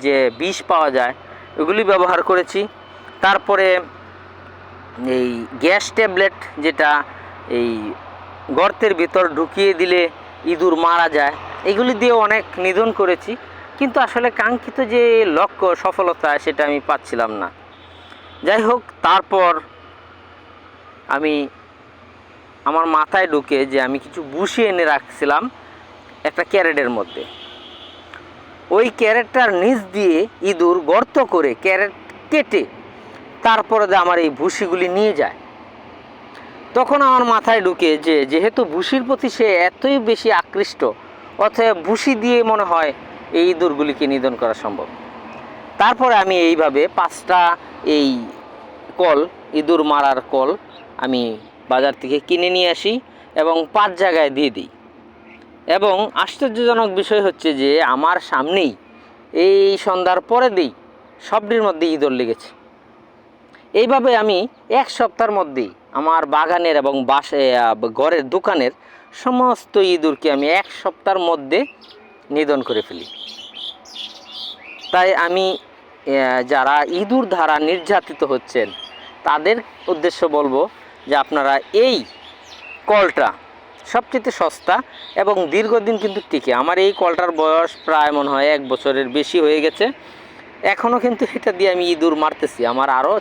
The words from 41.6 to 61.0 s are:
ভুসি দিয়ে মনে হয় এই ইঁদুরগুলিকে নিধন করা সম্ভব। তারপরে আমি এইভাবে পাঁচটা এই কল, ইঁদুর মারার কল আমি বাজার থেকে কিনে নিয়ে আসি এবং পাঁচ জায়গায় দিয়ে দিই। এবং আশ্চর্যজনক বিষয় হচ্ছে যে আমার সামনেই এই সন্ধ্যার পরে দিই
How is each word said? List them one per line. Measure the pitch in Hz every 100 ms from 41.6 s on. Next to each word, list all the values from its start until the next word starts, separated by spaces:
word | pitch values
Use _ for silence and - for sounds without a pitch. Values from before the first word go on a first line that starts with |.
| 226 185 170
ভুসি | 220 277 233
দিয়ে | 233 240 226
মনে | 214
হয় | 190 170 156 - - - -
এই | 165 175
ইঁদুরগুলিকে | 165 175 143 147 139 139
নিধন | 139 131 117
করা | 120
সম্ভব। | 110 107 92 76 - - - - - - - - -
তারপরে | 208 247 254 214
আমি | 190 180 165
এইভাবে | 165 156 135 180 -
পাঁচটা | 170 - - 180 170 170 - -
এই | - 151 139 127 113 - - - - - - -
কল, | 175 143 175 - -
ইঁদুর | 151 151 165
মারার | 151 143 139 127
কল | - 135 135 202 - - - -
আমি | 127 127 117 107 - - -
বাজার | 127 139 135
থেকে | 131 143 -
কিনে | 180 180
নিয়ে | 180 180
আসি | 170 202 240 - - - 160
এবং | 160 165 156
পাঁচ | - 202 175
জায়গায় | 190 165 147
দিয়ে | 135 143 104
দিই। | - - - - - - - - - - - 185
এবং | 202 190 214
আশ্চর্যজনক | - 190 - 269 220 240 233 220 185
বিষয় | - 214
হচ্ছে | 196 - 160
যে | 139 139 151
আমার | 139 131 160 180
সামনেই | - 139 147 190 151 98 - - - - -
এই | 160 185 196 196 196
সন্ধ্যার | 208 185 180 180
পরে | - 233 254
দিই | 190 139 - - -